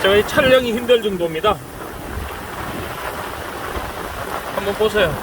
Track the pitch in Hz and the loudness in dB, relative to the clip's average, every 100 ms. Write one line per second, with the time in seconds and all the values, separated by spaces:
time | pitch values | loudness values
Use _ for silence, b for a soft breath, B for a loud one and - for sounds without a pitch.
0 | 196 202 214 - 269 262 247 220 240 240 | 6 4 4 4 6 6 6 -2 4 4
1 | 214 190 170 156 196 170 - - - - | 4 0 -2 2 2 0 -4 -12 -12 -10
2 | - - - - - - - - - - | -8 -8 -8 -8 -10 -8 -8 -6 -8 -6
3 | - - - - - - - - - - | -8 -6 -8 -8 -8 -8 -8 -6 -8 -8
4 | - - - - - - 202 202 214 208 | -8 -6 -6 -6 -4 -2 -2 2 2 4
5 | 175 139 | 2 2